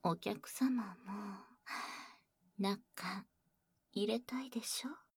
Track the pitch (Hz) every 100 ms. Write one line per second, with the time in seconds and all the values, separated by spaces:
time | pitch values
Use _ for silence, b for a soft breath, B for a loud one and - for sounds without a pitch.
0 | 175 165 - - - - 262 247 202 180
1 | 190 202 202 196 - - B B B B
2 | B B B _ _ - 196 202 _ -
3 | 180 190 - _ _ _ _ _ _ 247
4 | 254 226 - 254 262 233 - - 262 311
5 | _